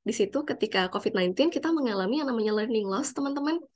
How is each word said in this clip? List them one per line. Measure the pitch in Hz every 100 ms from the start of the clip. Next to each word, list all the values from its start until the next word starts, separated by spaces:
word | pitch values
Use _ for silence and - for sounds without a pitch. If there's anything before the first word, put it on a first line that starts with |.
Di | - 226
situ | 202 269 302
ketika | - 214 196 185
covid | 202 214
nineteen, | 196 180 185 302
kita | - 311
mengalami | 320 262 196 185 285
yang | 277
namanya | 233 214 214
learning | 214 220 196
loss, | 196 294
teman-teman. | - 277 285 294 339 -